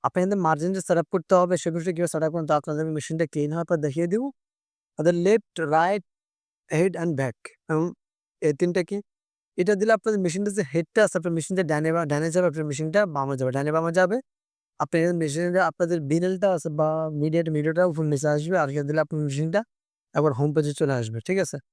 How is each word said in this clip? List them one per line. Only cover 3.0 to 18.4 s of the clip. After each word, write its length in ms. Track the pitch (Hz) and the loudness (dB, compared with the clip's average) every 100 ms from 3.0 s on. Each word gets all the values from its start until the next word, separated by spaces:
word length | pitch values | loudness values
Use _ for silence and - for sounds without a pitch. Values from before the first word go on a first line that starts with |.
| - 160 165 | -4 -4 -4
ক্লিন 220 | 156 147 | -2 -2
হওয়ার 160 | 160 165 | -2 -2
পর 80 | 170 | 0
দেখিয়ে 300 | 147 139 170 | 0 -2 -2
দিব। 160 | 202 269 - _ _ _ _ _ - | 0 -4 -8 _ _ _ _ _ 0
তাদের 160 | 156 175 | 2 4
লেফট, 400 | 175 220 - - 156 | 4 2 0 -8 0
রাইট, 340 | 156 175 208 - _ _ _ _ _ _ | 2 2 0 -6 _ _ _ _ _ _
হেড 220 | 156 185 170 | 0 0 0
and 160 | 170 139 | -4 -2
ব্যাক, 220 | 135 - - _ _ | -4 -6 -20 _ _
এবং 180 | 156 170 - _ _ _ _ | -2 -2 -8 _ _ _ _
এই 120 | 165 | -2
তিনটা 280 | 143 180 175 | 0 0 0
কি? 140 | 170 202 - _ _ _ _ - | -2 -6 -10 _ _ _ _ -2
এটা 160 | 180 208 | 0 2
দিলে 160 | 220 | 4
আপনাদের 260 | 220 226 214 | 2 2 0
মেশিনটা 300 | 180 170 208 | 0 0 -2
যে 120 | 202 147 | -2 -2
হেডটা 320 | 147 170 - | -2 -2 2
আছে, 120 | 208 180 | 2 2
আপনার 160 | 170 | -2
মেশিনটা 300 | 165 151 185 | -2 -2 -2
ডানে 260 | 170 151 156 | 0 0 0
বা 80 | 165 160 | 0 0
ডানে 240 | 147 160 | 0 0
যাবে, 140 | 165 180 | 2 0
আপনার 180 | 151 156 | 0 -6
মেশিনটা 340 | 143 156 180 202 | -4 0 0 0
বামে 280 | 147 139 135 | -2 -2 -2
যাবে, 140 | 131 | -2
ডানে 200 | 127 147 | 0 0
বামে 200 | 156 165 | 0 0
যাবে। 240 | 170 185 233 - _ _ _ _ _ | 2 2 0 -6 _ _ _ _ _
আপনি 160 | 147 170 | -2 0
এখানে 180 | 170 175 | 0 0
মেশিনটা, 420 | 156 147 175 180 170 | -2 -2 0 2 2
আপনাদের 300 | - 175 170 | 0 -2 0
বিনেলটা 460 | 143 160 180 190 196 | 0 0 0 0 0
আছে 160 | 180 165 | 0 -2
বা 160 | 151 156 160 160 | -2 0 0 -2
মিডিয়াটা, 380 | 151 151 160 165 | -2 0 0 0
মিডিয়াটা 320 | 156 151 160 180 | 0 0 2 2
উপর 160 | 156 156 | 2 0
নিচে 220 | 143 147 | 0 2
আসবে, 260 | 147 | 0